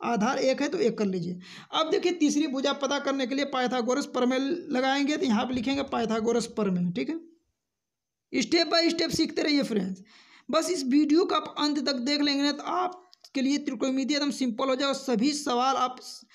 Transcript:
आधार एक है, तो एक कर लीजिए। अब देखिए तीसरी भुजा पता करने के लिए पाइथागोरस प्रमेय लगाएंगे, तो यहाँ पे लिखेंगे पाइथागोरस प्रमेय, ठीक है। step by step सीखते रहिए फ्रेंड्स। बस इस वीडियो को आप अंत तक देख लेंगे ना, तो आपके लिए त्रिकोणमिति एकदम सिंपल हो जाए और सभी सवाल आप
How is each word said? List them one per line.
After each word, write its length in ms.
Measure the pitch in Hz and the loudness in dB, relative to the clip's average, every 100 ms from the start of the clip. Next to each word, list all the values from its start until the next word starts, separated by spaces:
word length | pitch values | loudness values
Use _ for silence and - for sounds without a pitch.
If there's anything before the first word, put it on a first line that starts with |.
आधार 360 | - 233 214 285 | -2 0 2 2
एक 220 | 262 262 | 2 2
है, 60 | 285 | 0
तो 80 | 226 | 0
एक 180 | 233 220 | 0 2
कर 80 | 208 | -2
लीजिए। 340 | 185 170 180 - - - | -2 -4 -6 -12 -20 -6
अब 180 | 285 320 | -2 0
देखिए 200 | 381 349 | 2 2
तीसरी 340 | 349 294 220 311 | 2 2 2 0
भुजा 260 | 262 277 277 | 0 0 0
पता 240 | 277 285 | 0 0
करने 280 | 277 277 254 | 0 -2 0
के 80 | 269 | 0
लिए 100 | 285 | -2
पाइथागोरस 520 | 269 247 254 233 262 285 | 0 0 0 0 0 0
प्रमेय 280 | 262 247 262 269 339 - | 0 2 2 0 -4 -2
लगाएंगे, 460 | 247 262 277 285 302 | 0 2 2 0 0
तो 80 | 269 | 2
यहाँ 200 | 214 254 | 2 0
पे 80 | |
लिखेंगे 300 | 254 240 277 277 | -2 -2 -2 -2
पाइथागोरस 560 | 247 226 220 226 240 226 - | -2 0 0 2 0 0 -2
प्रमेय, 360 | 202 180 175 | 0 2 0
ठीक 180 | 175 262 | -2 -4
है। 100 | 330 - _ _ _ _ _ _ _ _ _ _ | -6 -10 _ _ _ _ _ _ _ _ _ _
step 380 | - 254 339 330 | -4 0 0 2
by 100 | 330 330 | 2 2
step 220 | 339 330 | 0 -2
सीखते 300 | - 320 - | 0 -2 0
रहिए 220 | 320 285 | 0 2
फ्रेंड्स। 380 | 254 214 185 190 - - - - - | 2 0 -2 -6 -14 -20 -20 -20 -2
बस 200 | 294 311 | -2 0
इस 140 | 349 269 | -2 2
वीडियो 400 | 277 302 302 381 | 4 6 4 4
को 100 | 311 | 0
आप 180 | 311 - | -2 -2
अंत 260 | 294 294 285 | -2 0 -2
तक 100 | 254 | -2
देख 200 | 240 294 | 0 2
लेंगे 220 | 294 277 | 2 2
ना, 80 | 285 | 0
तो 120 | 294 | -2
आपके 800 | - 349 370 359 - - - 269 | -4 -2 -2 -6 -16 -20 -8 -2
लिए 160 | 262 285 | 0 0
त्रिकोणमिति 540 | 294 254 269 262 254 | -2 -2 -2 0 0
एकदम 180 | 294 285 | 0 0
सिंपल 380 | - 254 220 269 | -2 -2 0 0
हो 60 | 262 | 0
जाए 120 | 277 | 0
और 80 | 277 | -2
सभी 360 | - 233 262 | 0 2 2
सवाल 420 | 294 - 240 254 269 | 0 -2 0 2 2
आप 220 | 247 247 - - - | 0 -4 -14 -18 -20